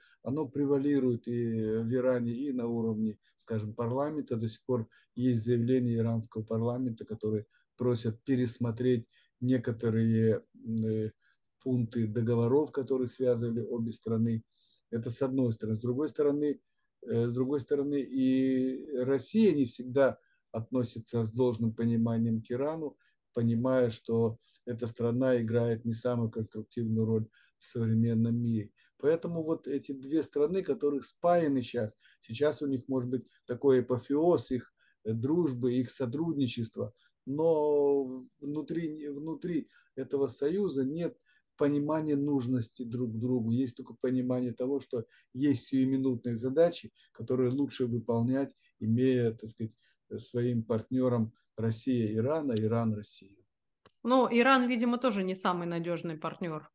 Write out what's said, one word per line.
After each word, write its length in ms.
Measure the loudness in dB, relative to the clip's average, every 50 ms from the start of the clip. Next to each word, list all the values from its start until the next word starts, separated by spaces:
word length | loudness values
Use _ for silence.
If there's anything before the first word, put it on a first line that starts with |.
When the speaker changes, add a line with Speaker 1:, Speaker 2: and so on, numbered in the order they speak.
| _ -20 _ _ -8
Speaker 1:
оно 240 | -6 -4 -4 -4 -4
превалирует 800 | -2 -2 0 2 2 2 2 2 2 2 2 2 0 0 -4 -4
и 340 | -4 -2 -2 -2 -2 -2
в 320 | -2 0 -2 -2 -2 0 -2
Иране, 400 | 0 2 2 0 0 0 -2 -4
и 200 | -4 -4 -4 -4
на 140 | -2 -2 -2
уровне, 500 | -2 -2 -2 -2 -2 0 -2 -4 -4 _ _ _ _
скажем, 380 | _ -10 -6 -4 -4 -4 -6 -6
парламента. 640 | -4 -4 -2 -2 -2 -2 -2 -4 -6 -4 -4 -4 -2
До 100 | -2 -4
сих 160 | -6 -8 -4
пор 240 | -2 -2 -2 -2 -4 _ -20 _ _ -8
есть 280 | -2 0 2 2 2 0
заявление 540 | 0 0 2 2 2 2 2 2 2 0 0
иранского 460 | 0 0 0 -2 -4 -4 -8 -8 -6
парламента, 600 | -2 -2 0 0 0 -2 -2 -4 -4 -6 -6 -10
которые 400 | -10 -10 -6 -4 -2 -2 -2 -4 _ _ _ _ _ _
просят 480 | -2 0 0 0 0 -2 -4 -6 -6 -2
пересмотреть 840 | 0 0 0 0 -2 -2 -2 -4 -4 -2 0 2 2 2 2 -2 _ _ _ _ _ _ -4
некоторые, 1000 | 0 0 2 2 0 -2 -4 -2 -2 0 2 2 2 4 4 4 4 4 2 2 -2 _ _ -16 -10 -6 -4 -2 0
э, 260 | 0 0 -2 -2 -4 -6 _ _ _ _ _ _ _ _ _
пункты 460 | -4 -2 0 0 0 -2 -2 -2 -2 -2
договоров, 640 | -2 -2 0 2 2 2 2 4 4 2 2 2
которые 380 | -2 -6 -2 -2 0 -2 -2 -4
связывали 520 | -2 -2 2 2 2 2 0 -2 -2 -4
обе 300 | -4 -4 -4 -4 -4 -4
страны. 520 | -6 -8 -4 -2 0 2 2 2 0 -2 -4 _ _ _ _ _ _ _ _ -8
Это 180 | -6 -6 -4 -4
с 120 | -4 -2
одной 300 | -2 -2 0 2 2 0
стороны. 240 | 0 -2 -2 -4 -4 -2
С 40 |
другой 260 | -2 -2 -2 0 -2 -4
стороны, 540 | -2 0 0 2 2 2 0 0 -2 -4 _ _ _ _ _ _ _ _ -8
э, 220 | -2 0 0 0 0
с 40 |
другой 280 | 0 -2 -2 0 0 -2
стороны, 400 | 0 0 0 0 0 0 0 -2
и 880 | -2 -2 0 2 2 4 4 4 4 2 2 2 2 0 -2 -4 -8 -6 -4 -2 0
Россия 500 | 2 0 0 -2 0 2 6 6 6 6
не 120 | 4 2
всегда 540 | 0 -2 -10 -10 -2 2 4 4 4 4 0 _ _ _ _ _ _ -8
относится 720 | -8 -6 -2 -2 -2 -2 -2 -4 -12 -12 -4 -2 -2 -2
с 60 | -2
должным 420 | 0 2 2 2 2 2 -2 -2 0
пониманием 680 | 0 0 2 2 2 2 2 2 0 0 0 0 -2
к 80 | -4 -6
Ирану, 460 | -4 -4 -2 -4 -4 -6 -8 -10 -10 _ _ _ _ _ _ _ -4 0
понимая, 540 | 0 2 2 2 2 2 2 2 2 2
что 480 | 0 -6 -6 -2 0 2 2 0 0 -4 _ _ _ _ -10
эта 220 | -10 -8 -6 -6 -8
страна 520 | -4 -2 -2 0 0 2 2 2 2 2
играет 460 | 2 2 0 2 2 2 0 -2 -2
не 80 | -4 -6
самую 380 | -2 -2 -2 0 0 -2 -2
конструктивную 760 | -2 -4 -6 -6 -8 -12 -12 _ -6 -4 -2 0 0 0 2
роль 220 | 2 2 0 -2 -4 _ _ _ _ _ _
в 80 | -20 -10
современном 680 | -6 -2 0 2 4 4 4 4 4 2 2 2 2
мире. 360 | 0 0 0 -2 -2 -4 -6 _ _ _ _ _ -2
Поэтому 460 | 0 2 2 2 0 -4 -4 -4 -2
вот 240 | -2 -2 -4 -2 -6
эти 240 | -6 -6 -6 -6
две 320 | -10 -10 -8 -2 -2 -2 -2
страны, 400 | 0 0 0 0 2 0 -2 -2
которые 400 | -2 -2 0 0 0 0 -2 -6
спаяны 580 | -8 -12 -2 2 4 4 4 4 2 0 0
щас, 340 | -2 -2 -4 -4 -4 -4 -6 _ _ -20 _ _
сейчас 440 | -14 -10 -4 0 0 0 0 0 -4
у 20 |
них 220 | -4 -4 -4 -4 -2
может 240 | -2 -2 -2 -2
быть 160 | -4 -4 -6 _ _ _ _
такой 360 | -8 -6 2 4 6 6 6
апофеоз 680 | 4 2 -2 -4 -2 -2 0 2 4 4 4 2 2 -2
их, 240 | -4 -4 -4 -8 _ _ _ _ _ _ -6
э, 100 | -6 -4
дружбы, 600 | -2 0 0 0 2 2 0 0 0 -2 0 0
их 160 | 0 -2 -2
сотрудничества, 1040 | -4 -6 -6 -4 -2 -4 -2 -2 0 0 -2 -2 -2 -4 -6 -6 -4 -8 -8 -8 -8 _ _ _ _ _ -10 -8
но 960 | -2 0 2 4 4 4 4 2 4 4 4 4 4 2 0 -2 -6 -12 -14 -18 _ _
внутри, 680 | -10 -8 -6 -6 -6 -4 -4 -4 -4 -6 -8 -8 -10 -10
внутри 600 | -10 -8 -8 -8 -10 -8 -6 -4 -4 -4 -4 _ _ -20 _ _ -10
этого 300 | -10 -8 -2 0 0 0
союза 580 | 0 -2 -2 -2 -2 0 0 0 0 0 0 -2
нет 320 | -2 -2 -4 -4 -6 -6 _ _ _ _ _ _ _ _ 0
понимания 580 | 0 2 2 2 0 0 -2 -2 0 0 0
нужности 640 | 0 0 2 0 0 0 0 0 -2 -2 -4 -8 -12
друг 300 | -10 -8 -4 -4 -4 -4
к 80 | -4 -4
другу. 320 | -2 0 0 0 0 2
Есть 260 | 2 2 0 -2 -4 -10
только 160 | -16 -16 -12 -4
понимание 500 | -2 0 0 0 0 0 0 0 -2 -4
того, 280 | -4 -4 -2 -2 -2 -4
что 260 | -4 -4 -6 -6 -6 _ -14 -20 _ _ -6
есть 320 | 0 2 2 2 2 -2 -2
сиюминутные 720 | 0 2 2 2 2 2 2 0 -2 -2 -2 -4 -4 -2
задачи, 540 | -4 -2 4 4 4 4 4 -2 -12 -14 _ _ _ _
которые 400 | _ -12 -4 -2 0 2 2 2
лучше 340 | 2 0 -2 -2 -2 -2 -2
выполнять, 720 | 0 0 -2 0 0 0 2 2 2 2 0 -2 -4 -6 _ _ _ _ -6
имея, 520 | 0 2 2 4 4 4 4 4 2 0
так 200 | 0 -4 -12 -16
сказать, 260 | -10 -8 -10 -10 -10 _ _ _ _ _ _ -12
э, 80 | -12 -12
своим 460 | -12 -6 -4 -2 0 0 0 0 0
партнером 720 | 0 -2 -2 -2 -2 -2 0 2 2 2 2 0 -2 -4 _ _ _ -10 -4
Россия 560 | -2 -2 -2 -2 -2 -2 0 0 0 0 0
Ирана, 400 | 0 0 0 0 -2 -2 -2 -2
Иран — 400 | 0 0 0 0 0 0 0 -2
Россию. 500 | -2 -6 -12 -18 -20 -20 -20 -20 _ _ _ _ _ _ _ _ _ _ -20 _ _ 0
Speaker 2:
Но 260 | 2 4 4 4 4
Иран, 380 | 4 4 6 6 6 6 4 2
видимо, 280 | 0 0 0 0 0 0
тоже 260 | 0 0 0 0 -2
не 120 | -2 -2
самый 320 | -2 0 0 0 0 -2 -4
надежный 500 | -4 -4 -4 -4 -4 -4 -4 -8 -8 -6
партнер. 540 | -6 -8 -8 -6 -8 -6 -6 -8 -12 -16 _